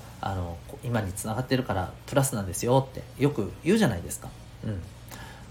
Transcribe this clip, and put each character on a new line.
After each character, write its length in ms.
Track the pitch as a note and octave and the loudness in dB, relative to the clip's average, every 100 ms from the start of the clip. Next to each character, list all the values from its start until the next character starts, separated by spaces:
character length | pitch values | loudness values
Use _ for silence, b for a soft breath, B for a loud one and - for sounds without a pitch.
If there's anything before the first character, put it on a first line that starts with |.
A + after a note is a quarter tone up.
| - - | -8 -6
あ 120 | G2 | -2
の、 220 | F#2+ F2 E2+ - - | -2 -2 -6 -10 -8
今 200 | B2 A#2 | 0 0
に 100 | F#2+ | 0
つ 140 | - A2 | -2 -2
な 80 | |
が 80 | A2 | -2
っ 40 | B2+ | 2
て 80 | |
る 80 | - | 2
か 120 | - | 2
ら 180 | F#2 F2+ - - | 0 -2 -6 0
プ 80 | |
ラ 100 | A#2 | 4
ス 100 | C3 | 4
な 60 | A2+ | 2
ん 60 | F#2+ | -2
で 80 | |
す 100 | F2 | 0
よ 220 | A2+ C3 C3 | 6 6 4
っ 40 | |
て 80 | - - - | -4 -8 2
よ 80 | C#3+ | 2
く 220 | C#3+ F#2+ - | 2 -2 -2
言 120 | D#3 | 4
う 40 | A3 | 6
じ 60 | |
ゃ 40 | E3 | 6
な 100 | F2 | 4
い 40 | |
で 80 | E2 | -4
す 80 | - | -8
か。 100 | - - - - | -10 -14 -16 -8
う 40 | A2 | -4
ん。 120 | F#2+ - - - B B B B | -4 -6 -12 -14 B B B B